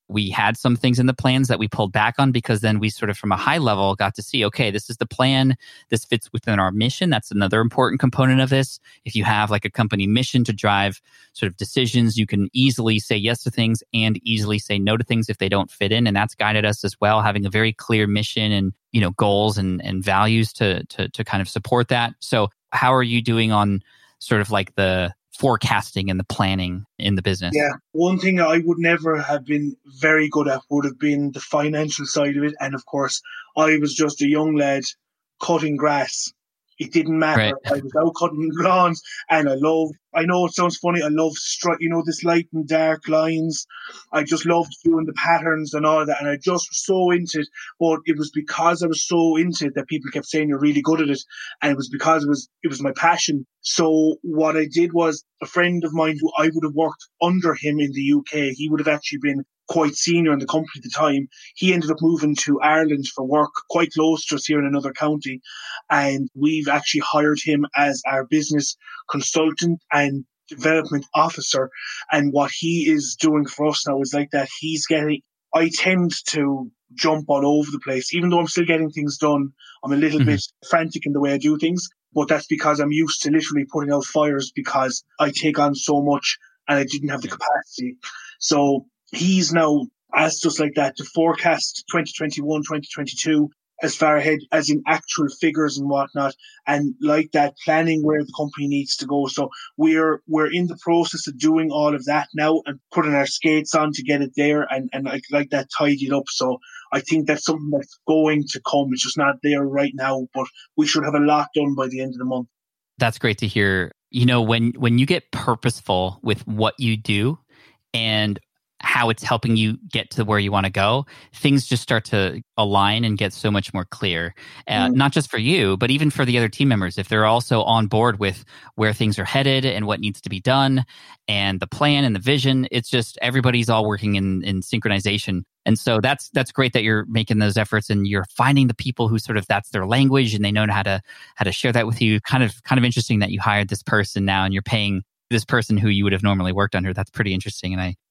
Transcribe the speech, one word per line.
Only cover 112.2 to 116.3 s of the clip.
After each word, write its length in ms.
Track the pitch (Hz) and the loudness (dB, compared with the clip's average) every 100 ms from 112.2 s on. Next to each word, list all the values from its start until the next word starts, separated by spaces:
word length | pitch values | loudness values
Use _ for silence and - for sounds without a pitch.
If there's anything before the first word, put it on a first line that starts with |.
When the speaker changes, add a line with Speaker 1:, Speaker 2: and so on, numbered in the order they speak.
Speaker 2:
month. 220 | 127 127 123 _ _ _ _ - | -6 -6 -8 _ _ _ _ -2
Speaker 1:
That's 200 | 117 - | -2 0
great 200 | 117 104 | -2 0
to 100 | 107 | -2
hear. 420 | 107 101 95 90 - _ | 2 2 2 -2 -8 _
You 120 | 127 | 2
know, 160 | 120 123 | 4 4
when, 300 | 113 117 117 - | 2 2 0 0
when 200 | 120 120 | 2 4
you 60 | |
get 280 | 139 180 - | 4 0 -2
purposeful 880 | - - 113 123 - - 92 92 95 | -6 -2 -2 -2 -4 -2 -2 -2 -4
with 240 | 107 | -4